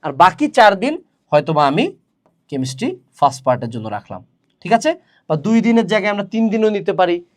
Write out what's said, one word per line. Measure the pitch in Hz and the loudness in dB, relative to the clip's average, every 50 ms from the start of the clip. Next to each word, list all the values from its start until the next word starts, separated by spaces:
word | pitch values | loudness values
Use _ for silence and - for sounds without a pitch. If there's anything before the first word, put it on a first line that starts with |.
| - | -8
আর | 156 139 135 170 | -10 0 2 2
বাকি | 185 180 - 294 294 - - | 2 2 0 -4 -2 2 4
চার | 226 208 196 185 196 | 4 4 4 2 -4
দিন | 269 311 - _ _ _ _ _ _ | -4 -4 -6 _ _ _ _ _ _
হয়তোবা | - 151 147 160 160 151 147 139 | 0 0 0 2 0 2 2 2
আমি | 139 175 262 392 - _ _ _ _ _ _ _ _ _ _ _ | 2 0 -2 -2 -4 _ _ _ _ _ _ _ _ _ _ _
কেমিস্ট্রি | 147 135 131 127 - - 214 285 370 370 _ _ _ - | -8 -6 -6 -6 -6 -6 -6 -8 -8 -8 _ _ _ 0
ফার্স্ট | - 139 127 - - | 0 0 0 -2 -2
পার্টের | 131 127 123 131 117 110 | -2 -2 -2 -4 -8 -10
জন্য | 120 107 110 104 | -10 -10 -8 -10
রাখলাম, | 104 - _ 101 92 - _ _ _ _ _ _ _ _ | -12 -12 _ -18 -18 -18 _ _ _ _ _ _ _ _
ঠিক | 175 214 226 | 0 0 2
আছে? | - 302 330 320 _ _ _ _ _ _ | 2 0 -2 -4 _ _ _ _ _ _
বা | 156 156 147 | -4 -2 0
দুই | 208 226 226 190 | 2 2 2 4
দিনের | 233 233 226 226 170 214 | 4 2 2 2 2 0
জায়গায় | 214 190 208 202 | -2 0 -2 -4
আমরা | 202 202 - - | -4 -6 -6 -2
তিন | 220 226 220 196 | -2 0 0 0
দিনও | 220 220 214 214 | 2 0 0 0
নিতে | 202 165 202 190 160 | -2 -4 -4 0 0
পারি | 185 175 170 175 175 _ _ | 0 0 0 -4 -6 _ _